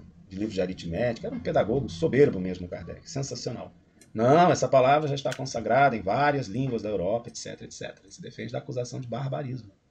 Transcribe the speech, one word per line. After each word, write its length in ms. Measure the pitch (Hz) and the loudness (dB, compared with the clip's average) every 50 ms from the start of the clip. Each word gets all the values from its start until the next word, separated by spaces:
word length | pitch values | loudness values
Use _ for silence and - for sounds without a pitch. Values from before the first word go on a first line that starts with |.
| - - - - - | -20 -20 -20 -20 -18
de 100 | - 95 | -12 -6
livros 160 | 95 107 110 98 | -6 -6 -4 -2
de 80 | 95 | -2
aritmética, 640 | 90 90 92 - - 85 82 98 120 120 113 - 185 | -2 -2 -4 -8 -8 -6 -2 -2 -2 -2 -2 -4 -8
era 100 | 226 262 | -8 -8
um 40 | 233 | -6
pedagogo 500 | - 185 151 135 101 98 123 143 139 - | -6 0 2 2 2 2 0 -2 -2 -4
soberbo 500 | - - 165 - 110 135 147 - 98 92 | -4 -2 0 2 6 6 6 6 4 -2
mesmo, 280 | 92 92 90 90 90 | -4 -4 -6 -6 -8
Kardec, 420 | 87 87 87 85 85 85 - - - | -10 -10 -10 -10 -12 -14 -14 -16 -10
sensacional. 640 | - 135 135 - 123 - - 135 117 101 90 - - _ _ _ _ _ - _ - | -8 -8 -6 -6 -8 -8 -8 -8 -8 -8 -12 -14 -16 _ _ _ _ _ -20 _ -2
Não, 380 | 107 117 127 151 175 180 170 | 2 4 6 8 8 8 6
essa 160 | 127 - 139 | 6 4 2
palavra 400 | 120 139 131 123 135 143 156 156 | 4 6 6 8 6 6 4 2
já 80 | 139 139 | 0 -4
está 180 | 139 - 135 127 | -2 -2 -4 -4
consagrada 640 | - 131 131 - 113 107 107 117 135 139 135 113 | -4 -8 -6 -6 -4 0 2 4 6 6 4 4
em 60 | 107 | 0
várias 460 | 87 95 110 135 143 147 143 135 110 | -2 0 2 2 4 2 2 0 -2
línguas 340 | 98 98 127 139 131 117 110 | -4 -4 -4 -2 -2 -2 -4
da 80 | 101 107 | -2 -2
Europa, 400 | 104 92 85 95 113 117 - - | -2 0 0 0 0 -2 -4 -8
et 60 | - | -14
cetera, 300 | - - 101 101 - - | -12 -12 -12 -12 -14 -14
et 80 | - - | -16 -12
cetera. 280 | - - - - - _ | -12 -12 -12 -12 -16 _
Ele 80 | - | -20
se 100 | - - | -20 -16
defende 300 | 175 - - - 113 117 | -16 -16 -12 -10 -10 -8
da 80 | 127 131 | -8 -8
acusação 400 | - - 123 123 120 - 123 127 | -8 -6 -6 -6 -6 -6 -8 -10
de 80 | 127 | -8
barbarismo 640 | 120 117 127 139 135 139 151 143 123 131 120 104 - - _ _ _ | -8 -6 -6 -4 -4 -4 -6 -6 -8 -8 -10 -12 -16 -20 _ _ _